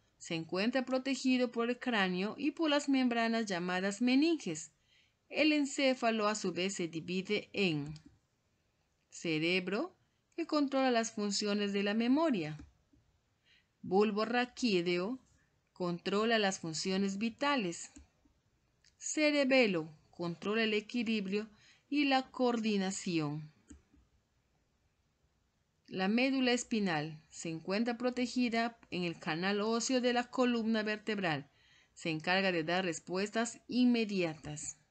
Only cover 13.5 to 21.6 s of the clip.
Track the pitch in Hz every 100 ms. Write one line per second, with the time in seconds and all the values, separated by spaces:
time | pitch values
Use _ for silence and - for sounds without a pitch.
13.5 | _ _ _ - 185 214 208 220 240 247
14.5 | - 240 185 175 180 190 262 - _ _
15.5 | _ _ - 175 175 - 196 226 226 202
16.5 | 190 165 156 190 190 196 196 226 226 285
17.5 | 285 185 170 - - - _ _ _ _
18.5 | _ _ _ _ _ - - 302 294 277
19.5 | 262 233 175 160 151 _ - 175 170 190
20.5 | 214 220 208 208 240 220 220 190 202 220
21.5 | -